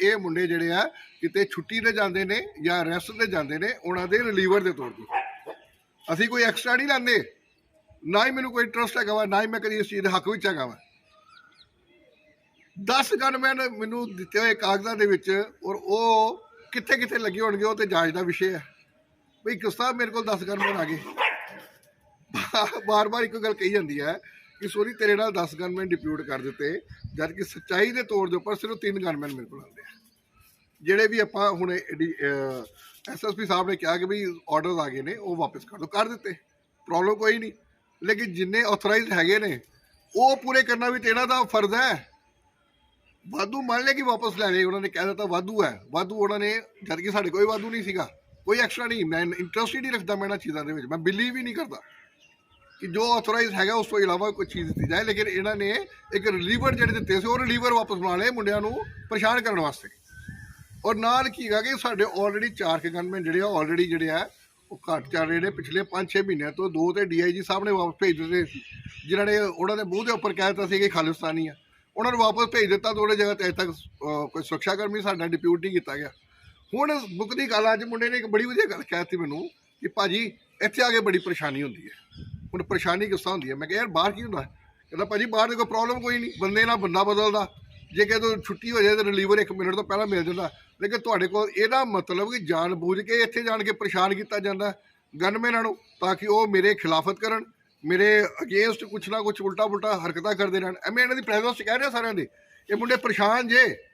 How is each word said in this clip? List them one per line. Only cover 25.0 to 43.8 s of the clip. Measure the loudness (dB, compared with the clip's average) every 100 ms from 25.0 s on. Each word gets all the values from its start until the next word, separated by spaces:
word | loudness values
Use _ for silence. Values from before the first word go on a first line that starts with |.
| 4 4
ਨਾਲ | 2
ਦਸ | 0 -4 -4
ਗਨਮੈਨ | -6 -4 -2
ਡਿਪਿਊਟ | -2 -2 -6
ਕਰ | -6 -6
ਦਿੱਤੇ, | -6 -6 -4 -6 -10 -18 -12 -6
ਜਦ | -6
ਕਿ | -6
ਸੱਚਾਈ | -10 -10 -4 0 2
ਦੇ | 0
ਤੌਰ | -2 -2 0
ਦੇ | -2
ਉੱਪਰ | -4 -6
ਸਿਰਫ | -6 -6
ਤਿੰਨ | -4 -4
ਗਨਮੈਨ | -4 -4 -8
ਮੇਰੇ | -12 -14
ਕੋਲ | -18
ਆਉਂਦੇ | -20 -20
ਆ। | -20 -20 _ _ _ _ _ _ _ _
ਜਿਹੜੇ | 2 4 4
ਵੀ | 4
ਆਪਾਂ | 0 2 2
ਹੁਣ | 2 -2
ਇਹਦੀ, | -2 -4 -2 -2
ਅਹ, | -2 -2 0 -4 -6 -12 -18 -20 -20 -14
ਐਸ | -8 -6
ਐਸ | -4
ਪੀ | 0
ਸਾਹਿਬ | 0 0
ਨੇ | -2
ਕਿਹਾ | 0 0
ਕਿ | -2
ਬਈ | -2 -4 -8 -2
ਆਰਡਰਸ | 0 0 -2
ਆ | -2
ਗਏ | -4
ਨੇ, | -8 -8
ਉਹ | -6 -4
ਵਾਪਸ | -4 -6 -16
ਕਰ | -14
ਦਿਓ, | -4
ਕਰ | -2 -2
ਦਿੱਤੇ, | -4 -10 -12 _ _ _ _ -2
ਪ੍ਰੋਬਲਮ | 2 2 2
ਕੋਈ | 2 2
ਨਹੀਂ। | -2 -14 _ _ _ -6
ਲੇਕਿਨ | -2 0 -2
ਜਿੰਨੇ | -2 0 2 2
ਆਥੋਰਾਈਜ਼ਡ | 2 4 2 2
ਹੈਗੇ | 2 4 4
ਨੇ, | 2 -4 -10 _ _ _ _ 4
ਉਹ | 4 4
ਪੂਰੇ | 2 2
ਕਰਨਾ | 2 2 0
ਵੀ | 0
ਤੇਰਾ | 2 2 2
ਤਾਂ | 2 2
ਫਰਜ਼ | 2 2
ਹੈ। | 2 2 0 -6 _ _ _ _ _ _ _ _ _ _ _ -10
ਵਾਧੂ | -6 -4 -4
ਮੰਨ | 0 2